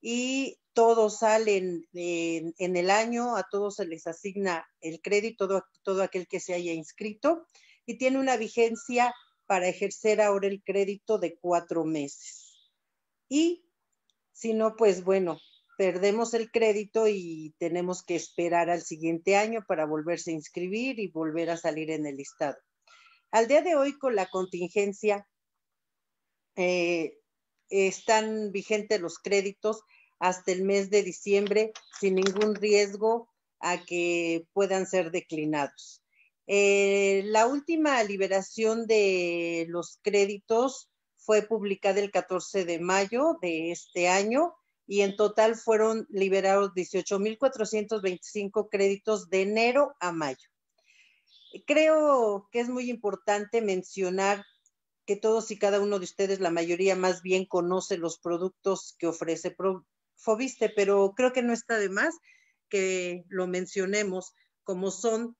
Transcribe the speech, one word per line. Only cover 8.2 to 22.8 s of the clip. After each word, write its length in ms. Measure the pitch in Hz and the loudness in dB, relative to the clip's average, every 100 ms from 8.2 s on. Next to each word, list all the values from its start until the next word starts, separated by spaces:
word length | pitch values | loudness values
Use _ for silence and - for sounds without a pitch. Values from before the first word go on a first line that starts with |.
| 269 247 | 0 0
vigencia 800 | 220 - 233 226 - 240 240 240 _ _ _ | -2 0 0 0 -4 0 0 -2 _ _ _
para 240 | 190 180 | 0 0
ejercer 500 | 180 196 - 220 214 | -2 -6 -2 0 4
ahora 280 | 208 202 196 | 4 2 0
el 140 | 196 | -4
crédito 560 | - 196 196 202 - 214 | -4 -2 0 -4 -2 -2
de 200 | 175 170 | -2 -4
cuatro 460 | 175 175 170 165 156 | 0 0 0 -2 -2
meses. 840 | 156 143 - - - - _ _ _ _ _ _ _ _ | -2 -4 -10 -18 -20 -20 _ _ _ _ _ _ _ _
Y 340 | 277 330 349 _ _ _ _ _ _ _ | 2 2 0 _ _ _ _ _ _ _
si 200 | - 226 | -10 -4
no, 220 | 220 220 220 | 0 0 4
pues 280 | 220 180 | 4 4
bueno, 360 | 180 196 180 151 - _ _ _ | 2 2 2 -4 -10 _ _ _
perdemos 560 | 190 175 202 214 233 233 | 0 2 0 2 0 -2
el 160 | 226 | -2
crédito 560 | 233 226 208 208 220 220 | 0 2 0 -2 0 2
y 480 | 202 175 160 156 _ | 0 -4 -10 -12 _
tenemos 460 | 170 170 180 180 | -4 -2 -4 -6
que 120 | - 170 | -4 -6
esperar 540 | - - 170 170 170 | -4 -4 0 2 2
al 120 | 175 | -2
siguiente 540 | - 156 165 165 170 196 | -4 -6 -4 -2 2 2
año 300 | 220 226 208 | 2 -4 -4
para 180 | 175 151 | -2 -2
volverse 420 | 156 151 170 - | -2 -4 -6 -4
a 60 | 165 | -8
inscribir 640 | 151 - 180 208 254 240 | -8 -8 -6 -4 -4 -6
y 80 | 196 | -8
volver 420 | 156 160 156 165 | -4 -4 -4 -4
a 80 | 165 | -4
salir 320 | 165 151 156 | -4 -4 -6
en 160 | 156 151 | -6 -6
el 120 | 135 | -8
listado. 400 | 139 - 151 - _ _ | -14 -6 -6 -6 _ _